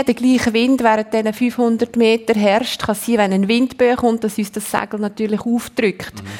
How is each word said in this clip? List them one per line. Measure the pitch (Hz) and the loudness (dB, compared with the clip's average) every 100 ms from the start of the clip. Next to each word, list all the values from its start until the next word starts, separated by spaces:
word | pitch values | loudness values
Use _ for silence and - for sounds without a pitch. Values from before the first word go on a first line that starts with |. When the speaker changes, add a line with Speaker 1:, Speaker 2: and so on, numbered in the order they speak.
Speaker 1:
der | 269 | 2
gleiche | 240 254 247 - | 0 2 2 2
Wind | 226 247 269 | 2 2 2
während | 233 214 214 | 2 2 0
diesen | 226 214 | -2 -2
fünfhundert | 214 247 240 240 226 233 233 | -2 -2 0 0 0 0 2
Meter | 226 226 226 | 2 2 0
herrscht. | 220 208 208 247 - | 2 2 2 0 -6
Kann | - | -4
sein, | 208 - 233 | -4 0 0
wenn | 202 | 2
ein | 190 196 | 2 2
Windböe | 233 262 - 247 247 | 2 0 2 2 2
kommt, | 240 226 | 0 0
dass | 220 214 | -2 -4
uns | 202 | -6
das | 214 208 | -6 -6
Segel | 208 208 208 | -4 -4 -6
natürlich | 208 208 220 214 | -6 -4 -4 -2
aufdrückt. | 240 233 - - 220 185 - 107 | -2 -4 -4 -2 -2 -2 -10 -14
Speaker 2:
Mhm. | 98 | -14